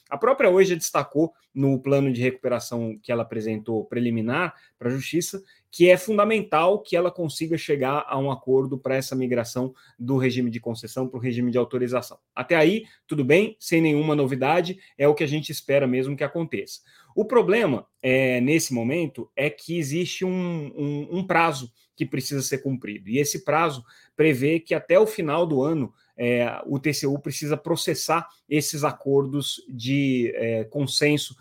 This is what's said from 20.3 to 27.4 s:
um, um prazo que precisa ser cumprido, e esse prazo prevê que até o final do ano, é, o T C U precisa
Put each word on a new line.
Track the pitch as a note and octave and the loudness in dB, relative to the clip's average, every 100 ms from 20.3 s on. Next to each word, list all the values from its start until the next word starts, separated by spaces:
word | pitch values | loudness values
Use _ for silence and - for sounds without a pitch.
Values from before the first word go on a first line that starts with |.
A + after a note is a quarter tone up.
| F#3 F3+ E3+ C#3+ - | -4 -4 -6 -8 -6
um, | C#3+ D3 D3 F3 | -4 -4 -6 -4
um | F#3+ | 0
prazo | E3 E3 C#3 B2 _ _ | 2 2 -2 -10 _ _
que | - C#3 | -8 -4
precisa | C#3+ - C#3 | -4 -4 -6
ser | C3 C3+ | -4 -4
cumprido, | C3+ B2+ G#2 G#2 F#2+ | -4 -6 -8 -12 -4
e | C3 | -2
esse | C#3+ - | 0 -2
prazo | - D3+ E3+ C3 - - _ | -2 0 0 -2 -12 -20 _
prevê | - D#3 B2+ C#3+ E3 | 2 2 4 2 0
que | - | -2
até | D#3+ - F3+ | -4 4 4
o | G#3+ | 4
final | - D#3 D#3 E3+ | 2 -2 0 2
do | C#3 | 2
ano, | C#3+ D#3+ A#2 - _ - | 2 0 -2 -8 _ -4
é, | A#2+ A#2+ A#2 - - | 0 2 0 -4 -4
o | C#3 | -2
T | D#3 | -2
C | C#3 C#3 | 0 -2
U | C#3+ | -2
precisa | D3+ - | -4 -6